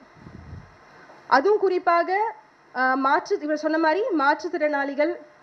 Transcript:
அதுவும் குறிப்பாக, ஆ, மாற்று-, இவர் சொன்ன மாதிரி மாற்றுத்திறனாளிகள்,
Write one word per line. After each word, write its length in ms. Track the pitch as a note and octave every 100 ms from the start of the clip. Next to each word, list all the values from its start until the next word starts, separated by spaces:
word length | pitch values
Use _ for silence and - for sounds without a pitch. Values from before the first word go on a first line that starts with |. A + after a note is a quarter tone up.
| - - - - - - - - - - - - -
அதுவும் 320 | C4+ D4+ G#4
குறிப்பாக, 760 | G4 F4+ - E4+ E4+ F#4+ A4 A4 - _ _
ஆ, 220 | A#3+ C4 C4
மாற்று-, 380 | C4+ D#4 F4+ G4+
இவர் 160 | D4+ D4+
சொன்ன 200 | D#4 D#4+
மாதிரி 240 | E4 E4 B4 E4
மாற்றுத்திறனாளிகள், 1000 | - - F4+ E4+ D4+ C#4+ C#4 C#4 D#4 F4 - -